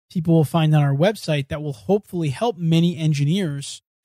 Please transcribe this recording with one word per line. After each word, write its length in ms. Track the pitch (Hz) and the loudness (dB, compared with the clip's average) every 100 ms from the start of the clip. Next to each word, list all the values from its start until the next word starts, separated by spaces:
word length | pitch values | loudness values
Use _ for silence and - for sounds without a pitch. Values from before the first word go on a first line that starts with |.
| _ | _
people 240 | 185 165 | -4 2
will 100 | 165 | 2
find 320 | 147 170 156 151 | 2 2 2 2
on 60 | |
our 140 | 143 139 | 2 2
website 520 | 190 214 - 147 135 | 0 0 -4 -4 -4
that 140 | 151 | -8
will 120 | 151 | -8
hopefully 560 | - - 202 - 180 156 | -8 -2 -2 -2 -6 -4
help 280 | 123 165 180 | -2 -4 -2
many 400 | 165 165 170 165 | 0 2 2 0
engineers 840 | 156 143 143 196 170 143 - - _ _ | -2 0 0 0 -2 -6 -12 -16 _ _